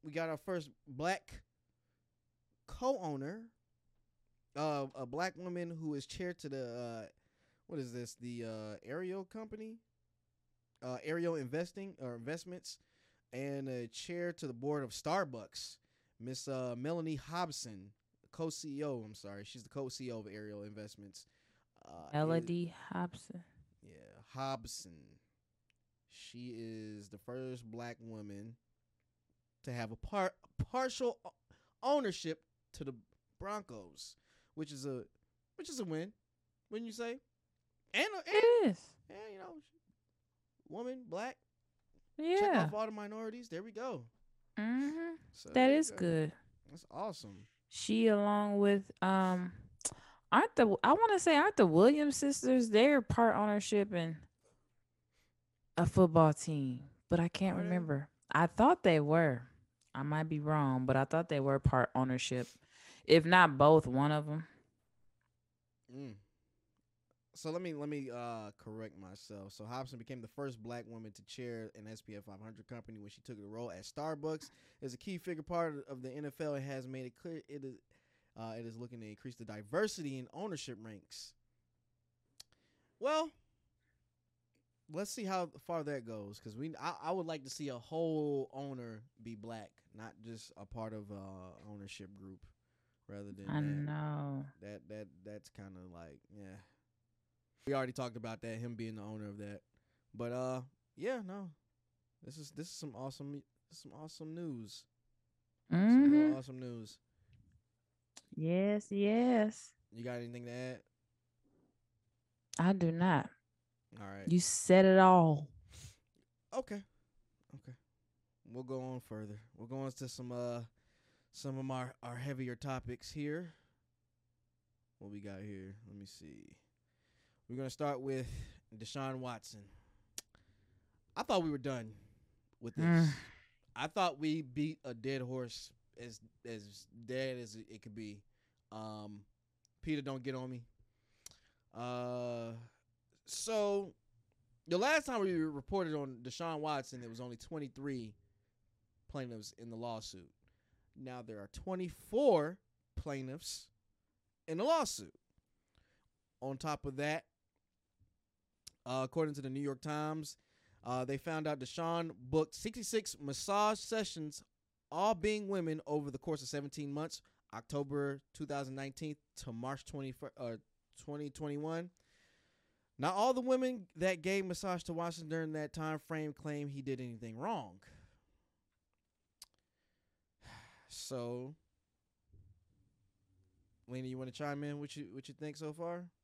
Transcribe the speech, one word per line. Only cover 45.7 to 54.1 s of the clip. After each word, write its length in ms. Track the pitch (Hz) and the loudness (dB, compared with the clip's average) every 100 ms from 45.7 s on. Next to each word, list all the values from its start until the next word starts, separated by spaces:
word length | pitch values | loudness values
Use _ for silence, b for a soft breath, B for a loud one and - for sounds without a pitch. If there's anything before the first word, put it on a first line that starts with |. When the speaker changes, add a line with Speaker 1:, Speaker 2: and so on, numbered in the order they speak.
Speaker 1:
you 60 | 294 | 6
Speaker 2:
is 120 | 311 | 4
Speaker 1:
go. 60 | 202 | 0
Speaker 2:
good. 340 | 180 160 156 - - _ - | 2 2 2 -4 -20 _ -20
Speaker 1:
That's 160 | 165 - | -20 -14
awesome. 560 | - 208 175 104 95 110 _ _ | -8 -8 -8 -12 -16 -20 _ _
Speaker 2:
She, 380 | - - 220 226 | -10 0 6 8
along 520 | 208 208 208 208 202 | 8 6 4 4 6
with, 240 | 202 202 196 - | 6 6 2 -2
um, 500 | 185 190 185 185 180 - - - - B B B _ | 4 6 4 2 0 -8 -18 -8 -8 B B B _
aren't 240 | 220 427 - | 6 6 8
the, 200 | 233 196 | 6 8
I 100 | 214 | 6
wanna 260 | 330 453 392 | 8 8 6
say, 180 | 349 302 | 8 8
aren't 200 | 349 - | 6 8
the 100 | 196 | 8
Williams 500 | 156 220 294 294 269 | 12 10 10 4 4
sisters, 540 | 285 277 254 254 226 | 2 2 6 6 8
they're 320 | 214 262 285 | 8 10 8
part 340 | 226 - 233 - | 4 6 6 8
ownership 560 | 214 208 202 208 202 | 4 4 4 4 4
in 240 | 180 165 | 2 0